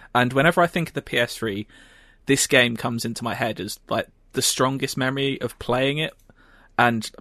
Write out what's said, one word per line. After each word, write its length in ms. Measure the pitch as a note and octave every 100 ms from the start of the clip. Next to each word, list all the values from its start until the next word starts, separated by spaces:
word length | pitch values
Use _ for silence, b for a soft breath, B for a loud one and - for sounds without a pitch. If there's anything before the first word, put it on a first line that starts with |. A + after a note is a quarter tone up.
| b
And 200 | B2 B2
whenever 280 | C3+ D#3 F3
I 60 | E3+
think 220 | F3+ D#3+
of 40 |
the 80 | C#3+
P 160 | - B2
S 160 | A#2+ -
three, 300 | A2+ G2 G#2+ b b b b b -
this 220 | C#3 -
game 300 | C3 A#2+ A2+
comes 280 | B2 A#2 A#2+
into 180 | A2
my 100 | A#2 G#2
head 240 | A2+ F#2+
as, 200 | F#2 - -
like, 180 | A2+ - _ _
the 80 | -
strongest 560 | - - C3 C3+ B2+ -
memory 420 | C3 C3+ C#3 C3+
of 160 | B2 -
playing 380 | - B2 C3+ D3
it 140 | D3+ - _ b b b b -
and 320 | B2+ A2+ - -